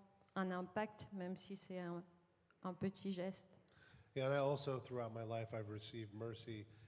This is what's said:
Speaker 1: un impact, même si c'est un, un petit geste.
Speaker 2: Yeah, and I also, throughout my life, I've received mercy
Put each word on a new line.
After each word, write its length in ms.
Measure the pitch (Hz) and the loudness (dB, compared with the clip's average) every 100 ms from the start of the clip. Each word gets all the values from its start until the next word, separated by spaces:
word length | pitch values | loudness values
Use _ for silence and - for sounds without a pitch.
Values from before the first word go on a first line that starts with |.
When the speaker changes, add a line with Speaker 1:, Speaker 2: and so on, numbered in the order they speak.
| - - - | -20 -20 -2
Speaker 1:
un 140 | 196 185 | 2 2
impact, 560 | 180 185 220 214 - - | 2 0 0 0 -2 -6
même 220 | 196 180 | -4 -2
si 200 | 185 - | -4 -6
c'est 240 | 196 - 180 | -10 -6 -4
un, 240 | 175 175 175 - _ _ _ _ | -2 -4 -6 -16 _ _ _ _
un 100 | 185 | -6
petit 400 | 175 190 - 196 | 0 0 0 -2
geste. 460 | 180 190 185 - - - - - - - | 0 0 -4 -12 -20 -20 -20 -20 -20 -6
Speaker 2:
Yeah, 120 | 135 131 | 2 4
and 60 | |
I 40 | 143 | 6
also, 420 | 139 139 143 127 | 6 4 2 0
throughout 320 | - 123 113 | 0 -2 0
my 100 | 113 | -2
life, 280 | 110 113 110 | 0 0 0
I've 160 | 113 107 | -2 -4
received 440 | 107 - 117 107 | -4 -4 -4 -6
mercy 520 | 107 117 107 120 107 104 - | -4 -4 -4 -6 -6 -8 -14